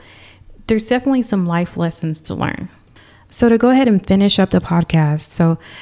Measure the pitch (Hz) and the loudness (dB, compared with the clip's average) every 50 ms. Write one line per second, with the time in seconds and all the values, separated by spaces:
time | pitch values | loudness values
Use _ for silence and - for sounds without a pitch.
0 | - - - - - - - _ - - - - - - 226 220 220 - 247 247 | -16 -20 -20 -20 -20 -20 -20 _ -20 -20 -20 -16 -4 -2 -2 -2 0 -2 -2 0
1 | 254 277 269 254 226 - 208 196 180 170 170 170 175 - - 175 170 165 - - | 0 0 0 0 0 -2 -2 -2 0 0 0 -2 -2 -4 -4 -4 -4 -4 -4 -6
2 | - 160 156 156 - - - - - - - - 185 185 - _ _ _ _ - | -8 -8 -8 -8 -10 -10 -6 -4 -4 -6 -6 -8 -12 -14 -16 _ _ _ _ -20
3 | _ _ _ _ _ _ - - 240 233 233 226 240 247 262 262 269 240 208 185 | _ _ _ _ _ _ -2 2 4 4 4 4 4 4 4 4 4 4 2 0
4 | - - 190 196 202 202 - - 190 - - 180 - - 170 175 165 - - 160 | 2 2 2 2 4 2 2 2 0 2 0 -2 0 0 0 0 0 2 2 2
5 | 156 147 151 156 - - - - 170 165 165 - - - - - | 2 2 0 -4 -6 -10 -2 0 2 2 0 -2 -6 -20 -20 -20